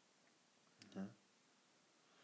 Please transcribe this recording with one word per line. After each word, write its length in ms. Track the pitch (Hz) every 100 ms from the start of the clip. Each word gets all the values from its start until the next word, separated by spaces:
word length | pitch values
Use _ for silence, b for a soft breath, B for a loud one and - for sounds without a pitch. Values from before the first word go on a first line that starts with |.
| - - - - - - - - - 98
Nie? 100 | 98 123 - - - - - - - - B B